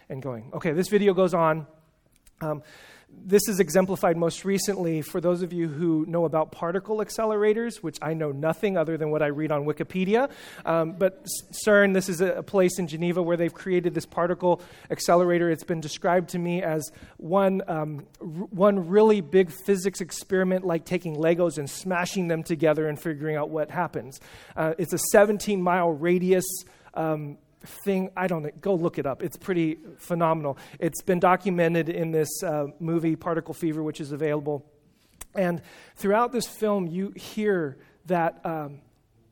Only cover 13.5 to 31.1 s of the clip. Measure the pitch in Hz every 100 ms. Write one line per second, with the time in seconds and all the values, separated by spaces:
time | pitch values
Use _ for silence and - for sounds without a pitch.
13.5 | - 196 180 170 156 - - 170 175 180
14.5 | 170 - - - - - 175 180 175 170
15.5 | 160 - 165 156 - 190 180 180 180 175
16.5 | 175 175 156 151 - - - 156 196 196
17.5 | 190 190 160 156 147 - - 180 156 208
18.5 | 175 208 196 165 208 220 214 147 185 180
19.5 | - - 196 190 - 170 - - 185 185
20.5 | 185 185 165 - 180 175 151 165 175 175
21.5 | 151 139 - 185 175 175 196 170 165 160
22.5 | 160 160 151 156 147 170 147 156 151 156
23.5 | 156 151 160 165 143 120 - - - -
24.5 | - 160 160 160 170 - 220 208 208 208
25.5 | 196 180 185 170 147 170 180 180 185 175
26.5 | - - - - - 160 151 147 - _
27.5 | _ - - 202 190 185 180 185 165 151
28.5 | - 196 180 170 160 139 123 165 - -
29.5 | 175 160 160 - 156 - 170 165 160 143
30.5 | 131 - - 165 - -